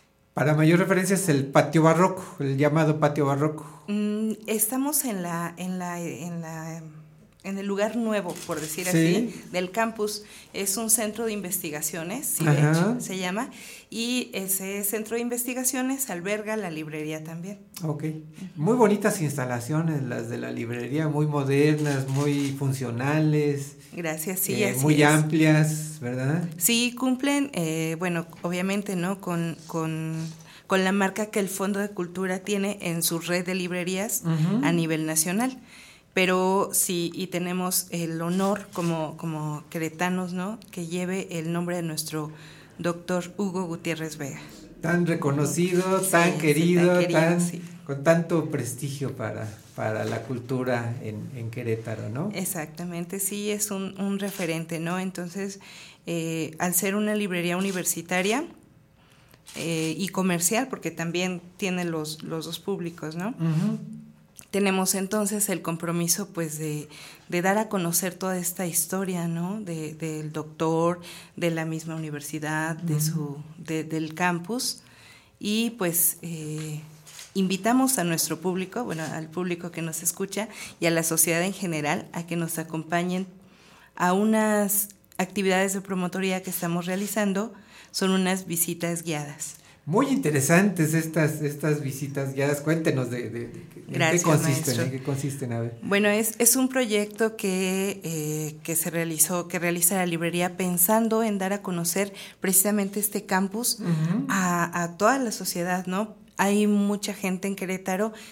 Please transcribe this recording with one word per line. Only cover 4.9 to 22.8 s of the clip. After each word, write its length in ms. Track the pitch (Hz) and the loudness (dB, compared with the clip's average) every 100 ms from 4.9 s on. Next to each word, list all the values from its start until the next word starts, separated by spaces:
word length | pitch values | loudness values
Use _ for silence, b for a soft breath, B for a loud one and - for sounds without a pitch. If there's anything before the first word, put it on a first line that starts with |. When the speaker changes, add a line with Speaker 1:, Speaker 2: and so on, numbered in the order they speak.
| 302 262 | 0 -2
Speaker 2:
en 160 | 196 | -2
la, 320 | 175 170 170 170 | -2 -2 -4 -6
en 200 | 180 180 | -6 -6
la, 240 | 180 175 | -6 -6
en 400 | 165 135 175 170 | -6 -8 -8 -8
la, 400 | 160 160 160 165 160 156 156 - - _ | -8 -10 -10 -10 -14 -18 -20 -20 -20 _
en 140 | 190 196 | -8 -6
el 80 | 196 | -4
lugar 300 | 196 220 226 | 0 0 0
nuevo, 360 | 226 214 175 - - | 0 0 -2 -6 -6
por 120 | 156 | -6
decir 260 | 156 - 180 | -4 -4 2
Speaker 1:
Sí. 20 | |
Speaker 2:
así, 520 | 165 165 190 240 - - | 4 6 4 2 -4 -6
del 180 | 180 180 | -4 -2
campus. 540 | 220 226 220 208 208 B B B | 0 -2 0 -4 -4 B B B
Es 220 | - 196 - | -6 -2 -2
un 120 | 226 | 2
centro 360 | 233 214 214 226 | 2 0 -2 -4
de 80 | |
investigaciones, 1080 | 208 180 - 165 147 - 165 165 240 - - | -2 -4 -4 -4 -4 -4 -4 -6 -6 -4 2
Speaker 1:
Ajá. 320 | 160 143 151 | 4 6 6
Speaker 2:
cibech 280 | 165 196 247 | 6 4 0
se 160 | - 190 | -4 -4
llama, 320 | 180 196 269 B B B B | -2 -2 -4 B B B B
y 400 | 214 233 247 - | -6 0 0 -2
ese 500 | 190 190 190 190 202 | -6 -2 -4 -2 -4
centro 340 | 202 220 220 233 | -2 -2 -2 -2
de 40 | |
investigaciones 880 | 240 240 247 247 254 262 254 269 - | -2 -2 -4 -2 -2 0 -2 -2 -4
alberga 480 | 180 180 214 214 220 | -4 -2 -4 -2 -4
la 140 | 185 | -4
librería 520 | 156 151 156 156 156 | -6 -8 -6 -6 -6
también. 360 | 156 165 185 202 - - | -8 -10 -10 -12 -16 -6
Speaker 1:
Ok. 220 | 160 143 160 156 - B 185 - | -4 -2 -4 -6 -12 B -12 -2
Muy 200 | 160 247 | 2 6
bonitas 460 | 208 202 214 - | 6 6 2 2
instalaciones 800 | 147 135 127 120 120 156 165 147 | 0 0 -2 -2 -2 0 2 0
las 280 | 123 120 117 | -2 -4 -4
de 100 | 120 | -6
la 120 | 120 | -6
librería, 580 | 123 117 120 120 147 156 | -6 -4 -4 -2 0 0
muy 180 | 147 151 | 2 2
modernas, 800 | 147 135 139 151 151 151 135 135 | 2 2 4 6 4 2 0 0
muy 480 | 135 147 143 139 135 | 2 2 2 0 0
funcionales. 1200 | 135 123 | 0 0